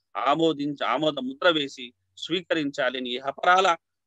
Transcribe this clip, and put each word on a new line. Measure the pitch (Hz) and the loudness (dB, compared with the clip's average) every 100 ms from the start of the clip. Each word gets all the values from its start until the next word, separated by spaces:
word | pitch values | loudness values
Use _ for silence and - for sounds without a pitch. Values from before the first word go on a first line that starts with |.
| _ 98 | _ -4
ఆమోదించి, | 123 151 160 143 143 139 101 | 0 2 2 0 -4 -4 -2
ఆమోద | 127 156 143 | 0 0 -2
ముద్ర | 127 135 180 | -6 0 2
వేసి | 156 139 - 123 _ _ - | 2 -2 -8 -16 _ _ -16
స్వీకరించాలని, | - 180 165 165 143 139 127 127 123 | -6 -6 -2 -2 -2 -2 -2 -2 -6
ఈ | 123 | -6
హపరాల | 135 - 175 185 190 170 _ _ | -6 -2 4 4 4 2 _ _